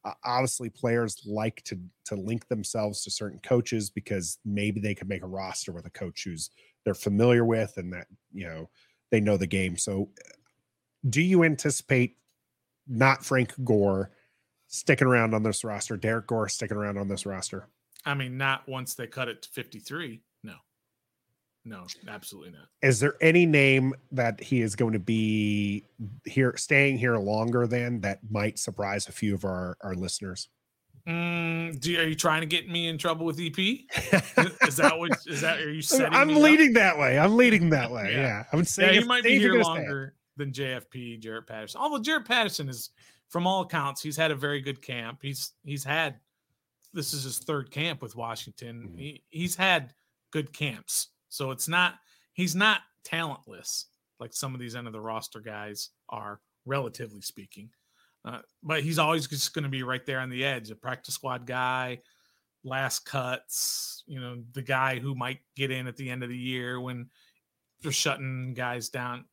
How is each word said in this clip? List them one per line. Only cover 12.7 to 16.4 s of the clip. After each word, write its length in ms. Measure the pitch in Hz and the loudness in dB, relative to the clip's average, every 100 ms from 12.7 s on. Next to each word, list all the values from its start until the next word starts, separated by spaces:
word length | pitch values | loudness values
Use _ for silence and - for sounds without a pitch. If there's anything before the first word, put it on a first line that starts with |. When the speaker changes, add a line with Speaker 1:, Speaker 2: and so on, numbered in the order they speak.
| _ - | _ -8
Speaker 1:
not 360 | 117 135 135 | 4 4 4
Frank 280 | - 131 117 - | 2 2 2 -2
Gore 460 | 123 107 101 95 98 _ _ _ _ _ _ | 2 4 4 2 -2 _ _ _ _ _ _
sticking 320 | - - 135 131 | -4 2 4 6
around 280 | 123 113 | 6 4
on 80 | 110 | 2
this 220 | 110 101 | 0 -2
roster, 320 | 113 101 - 104 | -4 -8 -6 -2
Derek 280 | 110 113 104 | -2 -2 -2
Gore 220 | 113 | -2